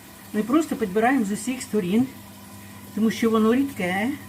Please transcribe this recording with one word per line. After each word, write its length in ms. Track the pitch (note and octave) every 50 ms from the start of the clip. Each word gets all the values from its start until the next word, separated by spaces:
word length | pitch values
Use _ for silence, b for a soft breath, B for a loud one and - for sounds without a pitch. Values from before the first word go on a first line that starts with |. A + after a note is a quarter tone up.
| B B B B B B
Ми 100 | - G#3+
просто 340 | G#3+ A3 C4 D#4+ D#4 - A#3+
підбираємо 480 | - A3+ F#3+ F3+ A3 A3 B3 C#4 C4 G#3+
з 80 | F#3+
усіх 300 | G#3 G#3 - B3 C4 B3
сторін, 440 | - - - G#3 F3+ F3 G3 A#3 C4 C4 - - - - - - - - - B B B B B B - -
тому 160 | G#3 A3 A3
що 200 | - - A#3+ A3+
воно 240 | A3 A3 G#3+ A3 A#3+
рідке, 560 | C4+ C#4 C#4 - - F#3 F3 F#3 G3 G#3+ C4 D4 - -